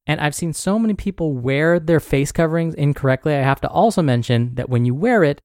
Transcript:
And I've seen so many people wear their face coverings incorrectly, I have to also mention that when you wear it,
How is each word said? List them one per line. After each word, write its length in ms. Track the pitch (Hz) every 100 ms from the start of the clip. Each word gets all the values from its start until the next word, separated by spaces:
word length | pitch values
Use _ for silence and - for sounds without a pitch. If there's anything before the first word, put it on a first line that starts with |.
And 160 | - 151
I've 140 | 147
seen 180 | - 170
so 280 | 156 - 214
many 140 | 220
people 400 | 202 208 - 160
wear 440 | 131 123 135 160 175
their 220 | 160 165
face 320 | - 139 143
coverings 420 | - 165 165 165
incorrectly, 600 | - 143 143 135 131 156
I 80 | 143
have 180 | 135 135
to 80 | 131
also 340 | 165 220 202
mention 540 | 151 120 117 120 120 123
that 120 | 127
when 160 | 120
you 120 | 123 131
wear 260 | 226 233
it, 180 | 151 147